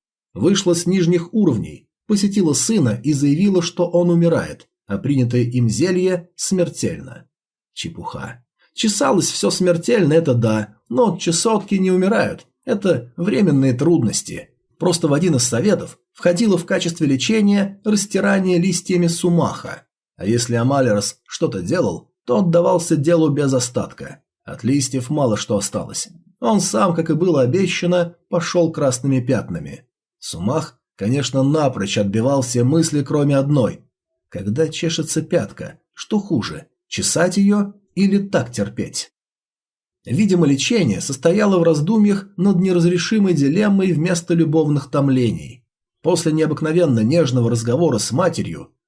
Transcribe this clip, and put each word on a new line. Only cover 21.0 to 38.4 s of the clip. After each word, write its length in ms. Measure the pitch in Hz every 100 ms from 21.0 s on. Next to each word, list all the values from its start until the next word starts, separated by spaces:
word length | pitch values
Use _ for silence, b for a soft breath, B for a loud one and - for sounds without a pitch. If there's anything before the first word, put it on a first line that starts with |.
| - - _
что-то 360 | - 160 104
делал, 500 | 87 175 123 80 - _
то 140 | - 233
отдавался 580 | 180 165 180 180 170 156
делу 320 | 139 170 160
без 240 | 143 139
остатка. 720 | 131 - - 87 - - - _ _
От 180 | - -
листьев 480 | 113 143 131 135 123
мало 260 | 151 131 104
что 200 | - 104
осталось. 520 | - 120 - - - - _ _
Он 200 | 247 208
сам, 340 | - 214 202
как 160 | 170 165
и 40 |
было 280 | 156 185 147
обещано, 760 | 123 170 185 - 175 180 170 - _
пошел 420 | 180 165 180 165
красными 500 | 160 143 120 139 131
пятнами. 640 | 120 117 85 85 71 69 _ _ _ _
Сумах, 600 | - 82 95 151 156 - _ _
конечно, 460 | 98 135 127 135
напрочь 560 | 135 156 139 104 98 -
отбивал 440 | 101 107 123 139
все 220 | 120 123
мысли, 380 | 123 160 165 147
кроме 340 | 139 151 143 139
одной. 440 | 139 147 104 82 - _ _ _ _
Когда 400 | - 98 120 160
чешется 540 | 151 165 160 156 160
пятка, 560 | 156 170 - - - - _
что 240 | - - 214
хуже, 480 | 202 147 98 - - _ _
чесать 480 | - - 143 180 190
ее 380 | 196 208 202 - _
или 240 | - 196 202
так 340 | 196 160